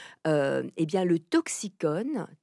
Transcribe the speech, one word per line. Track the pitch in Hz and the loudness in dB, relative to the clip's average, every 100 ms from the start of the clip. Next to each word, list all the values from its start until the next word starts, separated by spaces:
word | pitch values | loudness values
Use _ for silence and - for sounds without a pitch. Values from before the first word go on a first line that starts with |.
| - - 160 | -20 -6 0
euh, | 151 139 135 131 - | 2 2 0 -2 -2
eh | 160 | 0
bien, | 190 180 | 2 2
le | 170 | 2
toxikon, | - 330 - - 208 - 160 156 254 277 - - | 2 0 0 -4 -8 -2 -2 0 -2 -4 -6 -12